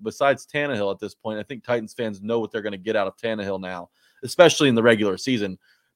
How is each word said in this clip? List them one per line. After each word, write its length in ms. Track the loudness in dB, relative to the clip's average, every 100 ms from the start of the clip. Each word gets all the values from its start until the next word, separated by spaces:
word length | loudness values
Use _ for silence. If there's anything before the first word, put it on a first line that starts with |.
besides 440 | -10 0 2 0 -2
Tannehill 460 | -4 -4 -2 -2
at 60 | -4
this 160 | -8
point. 240 | -10 -8 -8
I 40 |
think 200 | -8 -10
Titans 300 | -4 -4 -4
fans 300 | -6 -6 -6
know 180 | -2 -2
what 100 | -2
they're 120 | -4
gonna 160 | -6 -6
get 180 | -2 0
out 100 | -2
of 100 | -4
Tannehill 420 | -4 -4 -4 -6
now, 300 | -6 -10 -12 _ _ _
especially 440 | -2 6 6 6 4
in 60 |
the 80 | 6
regular 360 | 6 4 2 -2
season. 400 | -2 -2 -4 -8 _ _ _